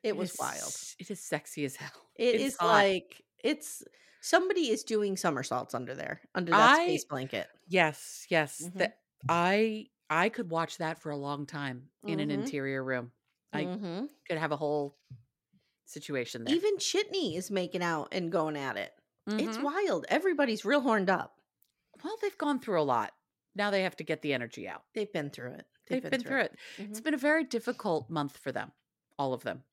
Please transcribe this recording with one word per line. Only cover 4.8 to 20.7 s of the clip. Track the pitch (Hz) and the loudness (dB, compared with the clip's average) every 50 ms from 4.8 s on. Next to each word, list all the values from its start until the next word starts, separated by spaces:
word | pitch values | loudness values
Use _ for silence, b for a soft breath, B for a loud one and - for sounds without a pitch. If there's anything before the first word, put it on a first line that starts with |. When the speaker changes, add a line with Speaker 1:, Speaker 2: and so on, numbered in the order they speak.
| - | 0
Speaker 1:
doing | - 226 214 208 202 190 | 0 0 2 2 2 0
somersaults | 185 - 180 147 127 127 - 120 123 - - - | 0 0 0 0 0 -2 -2 -2 -4 -4 -4 -6
under | 117 127 - 131 | -6 -6 -6 -8
there, | 139 147 - - - - _ _ | -8 -8 -8 -8 -10 -12 _ _
under | 185 180 170 | -4 0 4
that | 170 208 220 240 277 320 | 8 8 10 10 10 8
Speaker 2:
I | 339 | 6
Speaker 1:
space | 359 359 - - | 2 0 0 -2
blanket. | _ 147 131 131 135 - 101 87 - - _ _ - | _ -4 -4 -4 -4 -4 -6 -6 -6 -12 _ _ 0
Speaker 2:
Yes, | 170 185 170 156 143 - - - - - - - | 4 4 6 4 4 -2 -12 -14 -14 -14 -4 2
yes. | 180 160 151 135 - - | 2 2 2 2 -4 -10
Speaker 1:
Mm-hmm. | 151 175 175 190 | -10 -10 -2 -2
Speaker 2:
That, | 180 - - _ _ _ _ _ - 131 | -2 -2 -2 _ _ _ _ _ -2 2
I, | 165 170 170 180 196 208 220 226 214 214 - _ _ _ _ _ | 2 4 4 4 4 4 2 2 0 -4 -10 _ _ _ _ _
I | 156 165 180 220 | 2 4 4 4
could | 220 - 226 170 | 2 -2 -4 -2
watch | 165 165 165 156 - - | 0 0 0 -2 -4 -4
that | 170 156 165 - | -4 -4 -4 -6
for | - 156 | -6 -6
a | 147 | -6
long | 143 139 143 143 143 147 | -4 -4 -4 -4 -4 -6
time | 139 - 147 143 135 127 123 131 - _ _ - | -8 -6 -6 -6 -6 -6 -8 -12 -18 _ _ -6
in | - 165 156 | -4 -2 -2
an | 147 147 | 0 0
Speaker 1:
Mm-hmm. | 147 139 | -2 -2
Speaker 2:
interior | 135 269 - 143 135 135 135 135 131 | -2 -4 -4 -4 -4 -2 -2 -2 -2
room. | 131 131 123 120 123 _ _ _ _ _ _ _ _ | -2 -2 -2 -4 -6 _ _ _ _ _ _ _ _
I | - 151 165 | -4 -4 -4
Speaker 1:
Mm-hmm. | 180 180 208 202 175 170 185 254 294 - _ _ - | -2 -4 -6 -6 -6 -6 -6 -6 -8 -10 _ _ -6
Speaker 2:
could | 180 156 | -4 -2
have | 160 151 | 0 -2
a | 151 | 0
whole | 143 151 147 147 151 143 143 _ _ _ _ 131 - _ _ _ _ _ _ _ _ _ _ _ _ _ | 0 0 0 0 0 0 -2 _ _ _ _ -20 -20 _ _ _ _ _ _ _ _ _ _ _ _ _
situation | - - 151 - - 147 131 120 - - 120 117 | -16 -16 -14 -8 -4 -2 -2 -2 -2 -6 -6 0
there. | 120 294 | 0 2
Speaker 1:
Even | 339 370 427 403 359 | 2 4 2 0 0
Chitney | - - - 370 415 415 - 392 339 202 156 | -2 0 0 0 -2 0 -2 -2 -2 -2 -2
is | 175 190 - | -4 -4 -2
making | 208 185 180 180 - 180 | -2 -2 -2 0 -2 -2
out | 180 170 165 156 - - | 0 0 0 0 -2 -4
and | - 185 175 165 | -4 -4 -2 0
going | 165 170 156 156 151 | 0 0 0 0 -2
at | 143 139 131 110 | -4 -4 -4 -4
it. | 101 - - - _ _ _ _ _ _ | -4 -6 -8 -10 _ _ _ _ _ _
It's | 202 208 220 285 - 220 | -4 -2 -2 -2 -2 -2
Speaker 2:
Mm-hmm. | - | -2
Speaker 1:
wild. | 277 285 302 381 415 359 226 165 - - | -4 -2 0 0 0 0 0 -2 0 0
Everybody's | 202 302 349 381 349 285 285 247 220 - - | 0 2 2 2 2 2 2 0 0 -2 0
real | 196 | 2